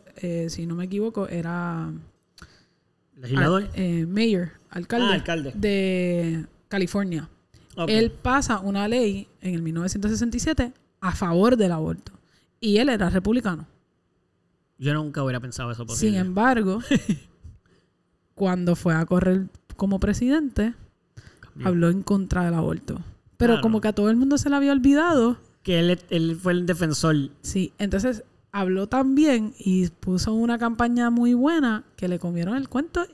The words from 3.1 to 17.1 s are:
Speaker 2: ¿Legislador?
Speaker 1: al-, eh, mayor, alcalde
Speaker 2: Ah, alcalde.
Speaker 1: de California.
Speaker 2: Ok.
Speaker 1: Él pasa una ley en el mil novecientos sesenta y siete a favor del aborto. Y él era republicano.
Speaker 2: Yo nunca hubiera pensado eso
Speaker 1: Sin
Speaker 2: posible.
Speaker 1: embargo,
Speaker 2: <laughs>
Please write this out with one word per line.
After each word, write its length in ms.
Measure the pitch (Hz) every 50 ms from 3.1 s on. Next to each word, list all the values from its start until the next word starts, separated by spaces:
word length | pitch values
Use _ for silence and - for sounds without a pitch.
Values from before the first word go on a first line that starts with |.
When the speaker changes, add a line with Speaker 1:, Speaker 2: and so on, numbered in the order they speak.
| _
Speaker 2:
¿Legislador? 460 | 147 127 120 135 135 135 151 180 190 208
Speaker 1:
al-, 60 | 196 -
eh, 320 | 196 190 175 170 165 160
mayor, 440 | 170 185 208 226 226 208 180 180 156 - _ _ _
alcalde 360 | - 180 175 - 233 240 247 202
Speaker 2:
Ah, 60 | 196
alcalde. 380 | 190 - - 170 165 139 135 -
Speaker 1:
de 880 | 208 196 208 202 196 190 190 185 185 180 180 175 175 170 165 160 160 160 - _ _ _ _
California. 600 | - 196 185 175 - 202 202 185 170 151 151 - - _ _ _ _ _ _ _ -
Speaker 2:
Ok. 120 | - 165 180
Speaker 1:
Él 200 | 220 220 226 233
pasa 500 | 226 - - 254 254 285 277 - 269 190
una 260 | 190 196 196 196 202 214
ley 400 | 233 254 240 208 196 196 202 - _ _
en 140 | - 185 175
el 80 | 170
mil 120 | 165 160 160
novecientos 360 | 165 175 185 - 208 196 208
sesenta 260 | 220 208 240 233 220
y 40 | 240
siete 320 | - 320 311 - 254 240 - _ _ _ _ _
a 120 | - 180
favor 440 | - - 208 175 170 175 202 240 254
del 160 | 226 202 180
aborto. 400 | 170 160 156 165 165 170 - - - _ _ _ _ _ _ _ _ _
Y 180 | - 214 202 208
él 100 | 254 285
era 180 | 240 208 196 175
republicano. 560 | 175 185 185 208 233 254 240 202 170 151 156 - _ _ _ _ _ _ _ _ _ _ _ _ _ _ _ _ _ _ _ _ _ _
Speaker 2:
Yo 140 | 131 143 147
nunca 280 | 156 156 147 - 147
hubiera 160 | 139 131 123 123
pensado 300 | 120 127 117 - 127 120
eso 120 | 117 117
Speaker 1:
Sin 40 | 120
Speaker 2:
posible. 320 | 117 117 - - 214 208 190
Speaker 1:
embargo, 600 | 185 185 180 196 226 262 262 233 208 185 185 226 240 -
Speaker 2:
<laughs> 1500 | 285 202 - -